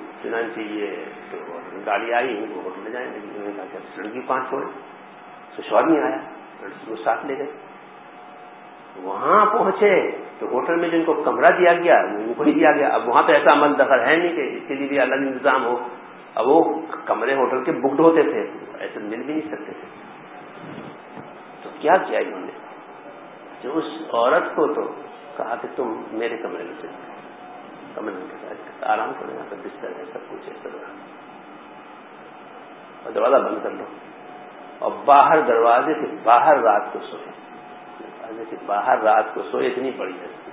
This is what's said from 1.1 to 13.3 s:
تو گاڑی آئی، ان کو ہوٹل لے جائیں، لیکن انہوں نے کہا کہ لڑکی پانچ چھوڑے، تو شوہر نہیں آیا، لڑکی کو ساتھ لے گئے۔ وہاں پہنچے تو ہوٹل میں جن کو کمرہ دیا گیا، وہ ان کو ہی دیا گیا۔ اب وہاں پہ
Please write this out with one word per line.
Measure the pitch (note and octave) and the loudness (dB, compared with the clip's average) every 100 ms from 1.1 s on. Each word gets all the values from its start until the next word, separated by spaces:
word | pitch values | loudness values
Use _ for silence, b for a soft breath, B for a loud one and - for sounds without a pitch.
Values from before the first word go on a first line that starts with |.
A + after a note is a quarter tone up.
| - - | -14 -14
تو | F#2 - E2 - F#2+ G2+ | -14 -12 -14 -14 -10 -4
گاڑی | G#2 A2+ | -4 0
آئی، | A#2 B2+ G#2 | -2 -2 -4
ان | A2 | -6
کو | A2+ F#2+ | -8 -10
ہوٹل | G2 | -12
لے | G#2+ | -10
جائیں، | B2 B2+ | -10 -10
لیکن | A2 G#2 G#2+ | -10 -12 -10
انہوں | G2+ | -10
نے | G2 | -10
کہا | F#2 | -12
کہ | F#2 - - | -14 -14 -12
لڑکی | G#2 B2 B2+ | -12 -8 -4
پانچ | C3 C3 | -4 -2
چھوڑے، | C3+ D#3 - - - - - - - - - | -6 -6 -12 -16 -20 -20 -20 -20 -20 -18 -12
تو | - | 0
شوہر | G#2+ | 4
نہیں | C#3+ D#3 | 6 4
آیا، | C3 C3 - - - - | 2 -4 -8 -16 -18 -16
لڑکی | G2+ - - | -16 -16 -12
کو | A2 | -6
ساتھ | A#2 A#2 D3 | -2 -2 -2
لے | C#3 | -6
گئے۔ | C#3 - - - - - - - - - - - - - - - | -8 -10 -18 -20 -20 -20 -20 -20 -20 -20 -20 -20 -20 -20 -20 -12
وہاں | F#2 F#2+ C3+ G3 G3+ | -8 -2 4 6 6
پہنچے | A3+ F#3+ G3 G#3 F3+ - - - - | 4 2 4 6 6 2 -4 -12 -10
تو | G#2+ | -4
ہوٹل | B2 C3 E3+ | -2 0 0
میں | E3+ | 2
جن | E3 D#3+ | 2 2
کو | |
کمرہ | D3+ C#3+ A#2+ D#3 F3+ | 2 0 6 6 8
دیا | F3 | 6
گیا، | F3 E3+ A#2+ | 6 6 6
وہ | F#2+ G#2 | 4 -2
ان | A2+ A#2+ | -4 0
کو | |
ہی | D3 | 2
دیا | C#3+ D#3 | 6 6
گیا۔ | D3 C3+ | 6 4
اب | A#2 A2+ | 2 4
وہاں | C3 | 4
پہ | E3+ | 6